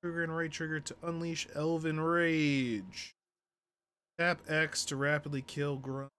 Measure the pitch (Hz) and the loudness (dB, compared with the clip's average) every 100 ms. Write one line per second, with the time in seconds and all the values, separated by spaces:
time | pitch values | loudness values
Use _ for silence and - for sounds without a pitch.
0 | 175 170 165 160 165 151 160 156 143 - | -4 -2 0 0 -2 -2 -4 -4 -4 -8
1 | 170 165 170 165 - - 156 165 160 156 | -4 -2 -2 -4 -6 -2 2 2 2 2
2 | 160 170 170 160 147 139 127 107 92 - | 4 4 6 4 4 4 2 0 -4 -10
3 | - - _ _ _ _ _ _ _ _ | -14 -16 _ _ _ _ _ _ _ _
4 | _ - 170 170 - 156 156 - - 139 | _ -2 0 0 0 2 2 0 -4 0
5 | 143 147 147 143 127 - 143 139 131 135 | 2 2 0 -6 -6 -4 -2 -2 -4 -6
6 | 139 | -8